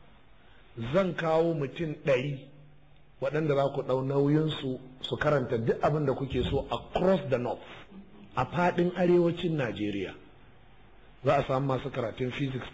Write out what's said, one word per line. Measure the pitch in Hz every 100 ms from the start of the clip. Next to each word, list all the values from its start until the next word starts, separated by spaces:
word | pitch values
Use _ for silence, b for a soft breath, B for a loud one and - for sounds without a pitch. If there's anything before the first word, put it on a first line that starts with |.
| - - - b b b b - 117
zan | 165 185
kawo | 151 165 160 170
mutum | 160 139 - 160 147
ɗari." | 147 127 143 143 - - - - - - - -
Waɗanda | 135 151 160
za | 139 139
ku | 135
ɗau | 127 131
nauyinsu | 135 139 143 151 156 147 135 127 - -
su | - 123
karanta | 151 147 120 120
duk | 120 -
abin | 165 151 139
da |
kuke | 123 139 127 -
so | 135 -
across | 127 - 160 180 190 135
the | 127
north, | 117 - - - - - - - - -
a | 127
faɗin | 165 175 175 175 180
arewacin | 180 175 170 165 180 156
Najeriya. | 120 98 104 101 87 - - - - - - - - - - -
Za | 127 143
a | 131
samu | 131 139
masu | 131 135
karatun | 131 117 - 127
physics, | 123 139 127 -